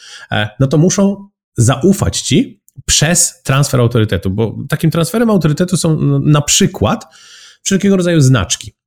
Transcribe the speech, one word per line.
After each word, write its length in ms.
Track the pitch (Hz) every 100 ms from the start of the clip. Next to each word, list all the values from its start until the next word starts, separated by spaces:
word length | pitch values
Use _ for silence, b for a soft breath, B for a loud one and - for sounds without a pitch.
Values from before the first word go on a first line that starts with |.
| B B B
e, 180 | 107 107 -
no 60 | 135
to 120 | 160
muszą 500 | 180 - 196 202 - _ _ -
zaufać 640 | 113 127 190 196 87 -
ci 420 | - 151 - - _ - -
przez 560 | - 156 175 - -
transfer 360 | - 135 143 127
autorytetu, 500 | 117 120 107 95 98
bo 280 | 101 113 113 117
takim 220 | 147 165
transferem 400 | 170 160 226 233
autorytetu 460 | 202 151 147 180 175
są, 160 | 165
n-, 300 | 156 143 139
na 160 | 139 147
przykład 640 | - - 190 - 113 220 - B B B B B
wszelkiego 340 | - 196 202 190
rodzaju 240 | 175 165
znaczki. 520 | 131 127 85 - 110 -